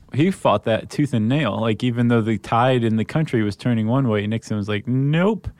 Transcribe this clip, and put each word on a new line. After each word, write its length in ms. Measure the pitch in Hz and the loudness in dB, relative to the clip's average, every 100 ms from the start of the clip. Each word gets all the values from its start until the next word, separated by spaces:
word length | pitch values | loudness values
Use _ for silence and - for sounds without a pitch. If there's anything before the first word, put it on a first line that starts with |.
| - | -6
he 160 | 120 175 | 0 0
fought 340 | 190 127 104 - | 2 2 2 2
that 240 | 110 - | -2 -2
tooth 220 | - 147 | -4 -2
and 140 | 117 107 | 0 0
nail. 320 | 147 123 101 | 0 0 -2
Like, 240 | 113 101 | -2 -2
even 260 | 123 120 120 | -2 0 2
though 120 | 120 | 2
the 160 | 110 110 | 2 -2
tide 460 | - 117 131 127 | -2 2 2 2
in 140 | 117 110 | 2 0
the 80 | - | 0
country 360 | 156 156 120 | -2 0 0
was 140 | 104 95 | -2 -2
turning 320 | 123 113 110 | -2 0 0
one 200 | 131 131 | 0 2
way, 200 | 107 104 | 0 0
Nixon 280 | 113 - 107 | -4 -4 -4
was 120 | 101 | -2
like, 180 | 104 120 | -4 -2
"Nope, 600 | 127 139 160 190 214 - - | 0 0 2 2 0 -6 -14